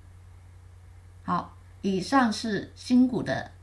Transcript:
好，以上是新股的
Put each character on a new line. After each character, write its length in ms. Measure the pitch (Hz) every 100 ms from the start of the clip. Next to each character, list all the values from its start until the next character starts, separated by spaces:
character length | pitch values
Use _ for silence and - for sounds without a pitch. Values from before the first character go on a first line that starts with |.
| - - - - - - - - - - - -
好， 320 | - 180 - - - -
以 200 | 196 190
上 300 | - 269 240
是 400 | 208 226 196 -
新 340 | - - 254 254
股 140 | 196
的 300 | - - - -